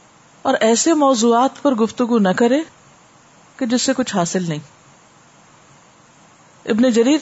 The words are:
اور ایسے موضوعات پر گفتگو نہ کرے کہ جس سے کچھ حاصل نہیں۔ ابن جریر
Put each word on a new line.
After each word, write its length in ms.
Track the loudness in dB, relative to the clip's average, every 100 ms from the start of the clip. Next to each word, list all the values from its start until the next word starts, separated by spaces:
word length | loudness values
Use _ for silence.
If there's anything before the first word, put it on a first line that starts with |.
| _ _ _ _
اور 120 | -4 0
ایسے 340 | 2 2 0
موضوعات 680 | 2 2 2 2 2 0 -2
پر 120 | -4
گفتگو 440 | -2 -4 -2 -2 0
نہ 120 | 0 2
کرے 220 | 0 0 -4 _ _ _ _ _ _ _ _ -8
کہ 80 | -4
جس 160 | -2
سے 120 | 0 -2
کچھ 180 | -4 -4
حاصل 340 | -2 -4 -6
نہیں۔ 100 | -8 -12 -20 _ _ _ _ _ _ _ _ _ _ _ _ _ _ -20 _ _ _ -4
ابن 240 | 0 2
جریر 280 | 2 2 2